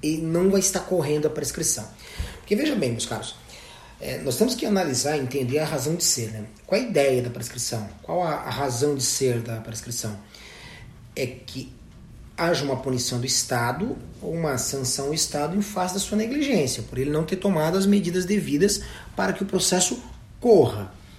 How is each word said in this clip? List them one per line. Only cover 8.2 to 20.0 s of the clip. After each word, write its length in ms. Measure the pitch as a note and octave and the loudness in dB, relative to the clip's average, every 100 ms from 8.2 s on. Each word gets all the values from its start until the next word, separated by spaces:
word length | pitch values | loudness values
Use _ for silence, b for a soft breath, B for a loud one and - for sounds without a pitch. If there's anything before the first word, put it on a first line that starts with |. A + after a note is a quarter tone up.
a, 80 | E3+ | 0
a 160 | D3 - | -2 -4
razão 460 | A2 C#3 A#2+ D3 C3+ | -2 -2 2 2 2
de 80 | |
ser 380 | B2+ - C3 A#2+ | 0 2 2 2
da 160 | A2+ A2 | -2 -8
prescrição? 600 | A#2 A2 B2 A#2+ A2 G2+ B B B B B B B - - - | -8 -10 -8 -6 -6 -8 B B B B B B B -20 -12 -6
É 120 | B2+ | -6
que 440 | - - C3 - - - - - - - - | -6 -12 -12 -12 -14 -20 -20 -20 -18 -12 -2
haja 300 | E3+ D3 C#3+ | 2 2 0
uma 120 | B2+ | -2
punição 420 | C3+ B2+ - B2 | 0 -2 -2 -2
do 80 | C3 | 0
Estado 680 | - - A#2+ A#2+ D3 A#3 - - - | 0 0 0 0 0 -2 -4 -10 -10
ou 140 | F3+ | -6
uma 240 | E3 D#3 C#3 | -2 0 0
sanção 520 | - C#3 B2+ - C#3 | -2 -2 -2 -2 0
ao 40 | |
Estado 420 | D#3 - D3 D3+ G3 | 0 0 0 0 0
em 60 | |
face 320 | G3+ F#3+ F3+ | -2 -2 -2
da 60 | F#3+ | -2
sua 180 | - G#3 | -2 0
negligência, 640 | A3+ C#4+ C#4+ G3+ B2+ - | 0 0 2 2 2 -2
por 160 | A2 B2 | -6 -4
ele 140 | C#3 | 0
não 120 | D3+ | 0
ter 120 | E3 F#3+ | 0 0
tomado 420 | G3+ D#3+ D#3 F#3+ | 2 2 2 4
as 80 | G3 | 4
medidas 400 | G3+ F3 F3+ F3+ | 4 4 0 0
devidas 560 | G#3 C#3 D3 G3+ - B B B - | 0 2 4 4 2 B B B -2
para 180 | G3 | -2
que 100 | F#3+ | -2
o 20 | G3 | -2
processo 560 | F#3 - F3+ - B3 | 0 2 2 2 -2